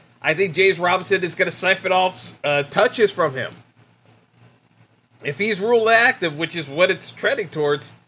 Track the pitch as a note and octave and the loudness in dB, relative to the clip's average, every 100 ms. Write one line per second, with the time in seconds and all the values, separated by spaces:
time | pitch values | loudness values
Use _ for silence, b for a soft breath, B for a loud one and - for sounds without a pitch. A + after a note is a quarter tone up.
0 | _ _ C#3+ D#3 G3 D#3 F#3+ E3+ F3 F3+ | _ _ -2 0 0 2 2 2 0 0
1 | F3 F#3+ F3 D3 F3+ - F3 F#3 F#3 F#3 | 0 -2 0 -2 -2 0 0 0 0 2
2 | F#3 F3+ - - D3 C#3+ C#3+ - A#3+ - | 2 -2 -16 -8 -2 -2 -2 2 2 2
3 | G#3 - D#3+ C3 F#2 - - _ _ _ | 0 2 -2 -2 -8 -10 -20 _ _ _
4 | _ _ _ _ _ _ _ _ _ _ | _ _ _ _ _ _ _ _ _ _
5 | _ _ B2+ D3 G#3 G3 G#3 A#3+ A3 A3+ | _ _ -8 -4 -2 -2 2 2 4 4
6 | A#3+ B3+ F3 D3 D#3+ F3 C#3+ C#3+ F#3 F3+ | 4 2 -2 -2 -6 -6 -6 0 0 0
7 | - - G3+ A#3 F#3 D#3+ D3 C#3+ - - | -8 -6 -2 -2 -4 -2 -2 -2 -6 -20